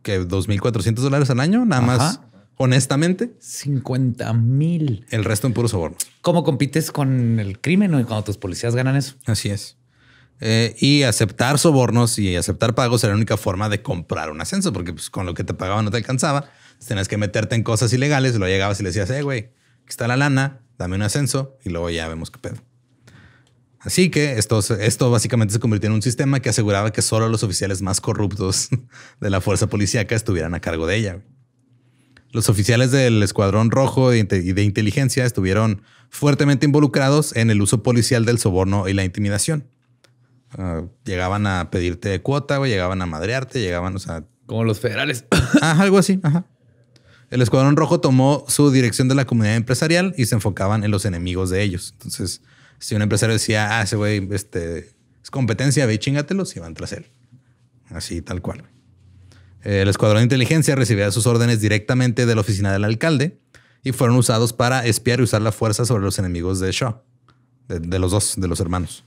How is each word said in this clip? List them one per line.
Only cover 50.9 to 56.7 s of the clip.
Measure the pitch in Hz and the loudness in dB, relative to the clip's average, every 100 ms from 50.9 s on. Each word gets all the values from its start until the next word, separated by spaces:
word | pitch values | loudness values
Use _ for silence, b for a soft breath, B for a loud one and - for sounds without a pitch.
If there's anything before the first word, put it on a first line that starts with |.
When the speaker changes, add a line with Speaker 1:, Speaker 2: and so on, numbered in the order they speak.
Speaker 1:
los | 104 104 | 0 -2
enemigos | 87 90 90 92 | -4 -4 -2 -2
de | 92 | 0
ellos. | 104 87 - | -2 -4 -10
Entonces, | _ - - 92 - b b b b | _ -14 -8 -8 -8 b b b b
si | - 107 | -6 -2
un | |
empresario | 104 104 113 | 0 0 2
decía, | 110 - 107 104 113 | 0 0 0 0 0
"Ah, | |
ese | 104 107 | -2 0
güey, | 104 104 98 | 0 -2 -2
este, | 101 - 92 82 82 - _ _ _ | -6 -6 -8 -6 -8 -12 _ _ _
es | - | -12
competencia, | - 110 113 135 135 127 | -4 -2 0 0 2 2
ve | |
y | 110 | 0
chingatelos", | - 143 143 190 180 95 | 0 -2 -2 -4 -4 -8
iban | 82 | -14